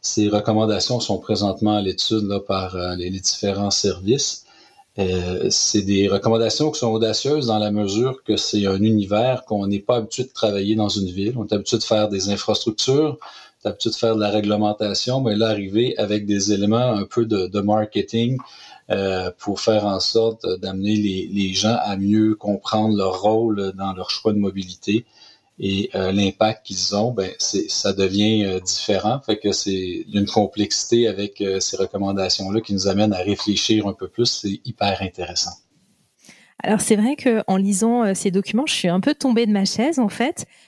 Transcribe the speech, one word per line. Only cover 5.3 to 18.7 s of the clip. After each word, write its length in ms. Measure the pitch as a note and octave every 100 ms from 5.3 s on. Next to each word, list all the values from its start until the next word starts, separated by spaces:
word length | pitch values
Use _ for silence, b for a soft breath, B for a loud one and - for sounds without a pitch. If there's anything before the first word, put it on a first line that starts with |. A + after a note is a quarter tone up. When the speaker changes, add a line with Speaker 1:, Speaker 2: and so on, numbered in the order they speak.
| F2+ -
Speaker 1:
c'est 320 | - - A2
des 260 | F#2+ G2 G2
recommandations 600 | G2 A2+ A2+ A2+ - D3+
qui 80 | D3
sont 140 | A#2+
audacieuses 540 | A2 A2 A2 C3+ D3+ B2
dans 120 | G#2+
la 120 | G#2
mesure 520 | G#2 G2+ G2+ B2+ B2+
que 140 | - G#2+
c'est 300 | - G#2+ G2
un 160 | F#2+
univers 600 | G#2+ A2 F#2+ G#2 B2 B2 -
qu'on 200 | G#2+ G2
n'est 140 | G2+
pas 160 | - B2
habitué 280 | G#2+ -
de 80 | A#2+
travailler 420 | - A2 G2+ G2
dans 160 | A2 G#2
une 200 | G#2 F#2+
ville. 240 | F2+ G2+ B2+
On 100 | G#2
est 80 |
habitué 240 | G#2 G2 A2+
de 40 |
faire 260 | - A2 G#2+
des 200 | G2+ F#2+
infrastructures, 920 | G2+ - - - G#2+ - C3+ D#3 C3+ B B B B
on 40 | G#2
est 20 |
habitué 200 | G#2 A2+
de 60 | -
faire 180 | A2+
de 60 | A2
la 100 | G#2
réglementation, 920 | G#2+ G#2 G#2 G#2 G#2+ G#2 G2+ - C3
mais 140 | B2+
là, 140 | G#2 A2
arriver 500 | G#2+ G2 G2+ B2+ -
avec 280 | G#2+ G#2+ G2+
des 260 | G2+ G2
éléments 400 | G#2 G2+ A2 B2+
un 120 | G#2+
peu 220 | G2 - A2+
de, 220 | G#2+ F#2
de 120 | G2+
marketing, 760 | G2+ G#2+ G#2+ - G2 A2+ A#2 C3 B B B